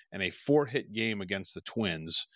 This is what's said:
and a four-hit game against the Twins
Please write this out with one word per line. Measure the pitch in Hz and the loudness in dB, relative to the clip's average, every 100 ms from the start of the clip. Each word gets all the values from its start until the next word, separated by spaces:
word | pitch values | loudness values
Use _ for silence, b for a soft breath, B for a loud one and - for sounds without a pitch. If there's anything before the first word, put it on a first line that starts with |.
| b | b
and | 98 | -4
a | 92 | -2
four-hit | - - 147 131 131 107 | -2 4 4 4 0 -2
game | 107 113 104 | -2 0 0
against | 92 98 95 92 | -2 -2 -4 -6
the | |
Twins | - - 104 80 80 - - | -6 0 0 0 0 -2 -2